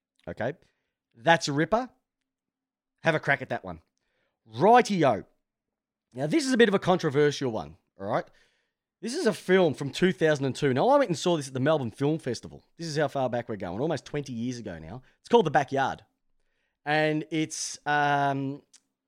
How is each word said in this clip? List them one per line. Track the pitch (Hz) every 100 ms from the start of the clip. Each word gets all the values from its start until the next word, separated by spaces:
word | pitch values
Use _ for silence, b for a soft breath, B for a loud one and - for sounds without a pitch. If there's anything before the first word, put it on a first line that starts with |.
| _ _ -
Okay. | - 117 165 _ _ _ _ _ 117
That's | 139 165 -
a |
ripper. | 139 160 220 254 _ _ _ _ _ _ _ _ _ _ _
Have | 165 156
a |
crack | - 139
at | 131
that | 123
one. | 92 85 _ _ _ _ _ _ 113 113
Rightio. | 196 247 233 190 139 95 - _ _ _ _ _ _ _ _
Now, | 123 151
this | 320 262
is |
a | 240
bit | 240
of |
a | 190
controversial | - 185 156 135 147 - 131
one, | 107 73 85 _ -
all | 98
right? | 147 - _ _ _ _ _ _ _
This | 220
is | 302 220
a |
film | 165 - 185 170
from | 120 143
two | - 185
thousand | - 160 143
and | 135
two. | - 143
Now, | 127 214
I | 285
went | 226
and | 160
saw | 180 165
this | 135
at |
the | 131
Melbourne | 143 156 117
Film | - 139 156
Festival. | 131 110 80 71 _ -
This | 165
is | 147
how | 143
far | 139 127
back | 120 117
we're | 104
going, | 92 95
almost | 160 143
twenty | - 147 135
years | 117 123 120
ago | 104 82
now. | 80 123 - _
It's | -
called | 233 160
The |
Backyard. | 147 131 135 123 78 _ _ _ _ _ _ _ _
And | 143 156 156 156 -
it's, | 160 156 - - - 147
um, | 147 147 143 139 139 135 143 _ - _ _